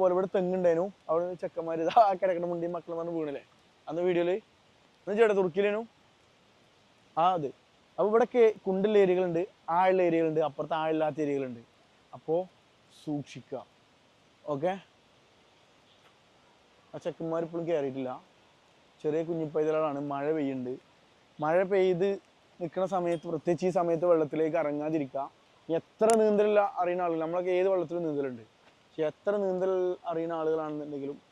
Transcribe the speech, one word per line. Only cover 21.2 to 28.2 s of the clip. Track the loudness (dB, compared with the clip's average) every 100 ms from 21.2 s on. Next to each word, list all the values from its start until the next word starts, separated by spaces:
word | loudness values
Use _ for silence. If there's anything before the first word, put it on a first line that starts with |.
| _ -6
മഴ | 0 2 2
പെയ്ത് | 2 2 2 0 -2 -8 _ _ -10
നിൽക്കുന്ന | -8 -4 -2
സമയത്ത്, | 0 0 -2 -4
പ്രത്യേകിച്ച് | -4 -2 0 0
ഈ | 2
സമയത്ത് | 2 2 4
വെള്ളത്തിലേക്ക് | 4 4 0 0 0
ഇറങ്ങാതിരിക്കുക. | 0 -2 -2 -2 -2 -6 -8 -12 _ _ -4 -4
എത്ര | -4 _ 4 6
നീന്തൽ | 4 4 4 4 2 0
അറിയുന്ന | -2 -2 -2
ആളുകൾ, | -2
നമ്മളൊക്കെ | -4 -4 0 0
ഏത് | 2
വെള്ളത്തിലും | 0 -2 -4 -4
നീന്തലുണ്ട്, | -2